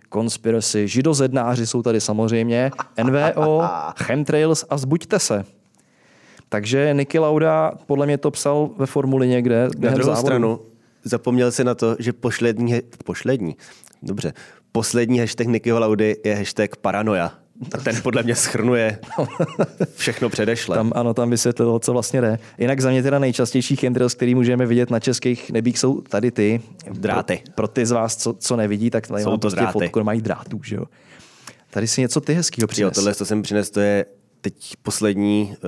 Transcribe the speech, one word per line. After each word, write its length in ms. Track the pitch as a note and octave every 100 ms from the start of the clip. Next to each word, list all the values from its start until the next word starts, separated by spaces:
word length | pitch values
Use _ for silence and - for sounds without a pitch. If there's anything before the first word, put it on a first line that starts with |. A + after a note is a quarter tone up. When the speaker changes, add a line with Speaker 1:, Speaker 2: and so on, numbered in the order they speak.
| -
Speaker 1:
Conspiracy, 760 | G#2+ A2+ - A2+ A2+ G#2 G#2+ G#2
židozednáři 760 | A#2 D3+ C#3+ C3 C3 A#2 B2 A2+
jsou 160 | B2
tady 180 | A#2+ A2+
samozřejmě, 680 | - G#2+ A2+ A2+ A#2 A#2 C3 C3+ - -
N 140 | A#2+
V 220 | C#3 D3+ E3
O, 260 | D3+ D#3 E3+ E2+
Speaker 2:
<laughs> 220 | D2+ -
Speaker 1:
Chemtrails 600 | - C3 D3 D#3 D#3 D#3+ -
a 80 | D3+
Zbuďte 400 | C3 E3+ - G#3
se. 260 | - G#2 G2 _ _ _ _ _ _ _ _ - -
Takže 460 | G#2+ G#2 C3+ D3
Niki 240 | C#3+ C#3 D#3+
Lauda 540 | D#3 D3+ D#3+ D#3 D#3+ - -
podle 200 | C#3 C#3+
mě 120 | C#3+
to 120 | D3
psal 400 | C#3+ C#3+ D3 D3+ -
ve 80 | C3+
Formuli 420 | C#3+ C3+ C3+ B2+
někde 340 | B2 A#2+ A2+
Speaker 2:
Na 60 | B2+ A#2
Speaker 1:
během 200 | A#2+ C3
Speaker 2:
druhou 80 | C3
Speaker 1:
závodu. 120 | A2 C3+
Speaker 2:
stranu 340 | B2+ A2+ A2+ - - _ _
zapomněl 460 | A#2 A2+ - B2 A#2+
si 120 | A#2
na 100 | B2
to, 220 | A#2+ A#2 A2+
že 140 | A#2+
pošlední 600 | A#2 B2 - A#2+ A2 A#2+
he-, 100 | A#2+ - -
pošlední, 520 | - F2+ - C3 F2 D2+ - - - -
dobře, 300 | - G2+ E2 - - - _
poslední 460 | A2+ A2+ A#2+ A#2 B2
hashtag 280 | A2+ - A#2
Nikiho 320 | A2+ A#2 A#2
Laudy 360 | A2+ G#2+ G#2+ G#2
je 100 | G#2+
hashtag 420 | G#2 G2 - G#2 -
paranoia. 560 | G2 F#2+ G#2+ G2 E2+ - _ - -
A 40 | -
ten 180 | - A2+
podle 200 | - A#2
mě 120 | A#2
schrnuje 640 | A#2 - A2+ A#2 B2 A2 G#2 - - E3 - E3+
Speaker 1:
<laughs> 480 | - F#3+ - F#3 -
Speaker 2:
všechno 320 | - - A#2+
předešlé. 480 | - G#2+ A#2 - G2
Speaker 1:
Tam, 160 | A2+
ano, 200 | A#2+ A#2+
tam 160 | A2+ A#2+
vysvětlilo, 480 | A#2 A#2+ A#2+ A#2 A2+
co 140 | -
vlastně 280 | B2 A2+ C3+
jde. 180 | A#2+ A2+ - -
Jinak 220 | A#2+ C3+
za 100 | C3
mě 120 | C3
teda 160 | C3 C#3
nejčastější 580 | C3+ A#2+ A#2+ C3 B2 C#3
chemtrails, 380 | C3 A#2+ B2
který 200 | - B2
můžeme 320 | B2+ A#2+ B2 B2
vidět 240 | A#2+ A#2+
na 100 | A#2
českých 500 | A#2+ A#2+ B2+ A#2+ -
nebích, 280 | A2+ A2+ A#2
jsou 220 | B2+ C#3
tady 300 | - G2+ A#2+
ty. 300 | A#2 G#2 A#2 A#2 - -
Speaker 2:
Dráty. 480 | G2 G2+ F#2 F#2 F2+
Speaker 1:
Pro, 80 | -
pro 140 | - G#2+
ty 180 | - A#2
z 40 |
vás, 260 | A#2 A2+ -
co, 160 | A#2 A2
co 180 | - A#2+
nevidí, 340 | G#2+ G2+ A2+
tak 160 | A2+ -
tady 160 | G2+
Speaker 2:
Jsou 80 | G#2
Speaker 1:
mám 80 | G#2
Speaker 2:
to 20 |
Speaker 1:
prostě 200 | G#2+ F2+
Speaker 2:
dráty. 120 | A#2+
Speaker 1:
fotku, 320 | G#2+ F2 A2
mají 160 | G#2+ A2+
drátů, 400 | A2 E2 - -
že 120 | - G2+
jo. 80 | - _ - - - - - - _
Tady 160 | G2+ A2+
si 120 | -
něco 200 | B2+ D3+
ty 140 | C#3+
hezkýho 300 | E3 D#3+ -
Speaker 2:
Jo, 40 | A2
Speaker 1:
přines. 240 | - G2
Speaker 2:
tohle 220 | F2 G2
to 100 | G2+
jsem 180 | G2+ G#2+
přines, 280 | G2+ G#2 G2+
to 100 | -
je 260 | G2+ G2+ - - _ _
teď 140 | G2+ - - -
poslední, 720 | - - G#2+ G2 G#2 G#2 G#2 G2+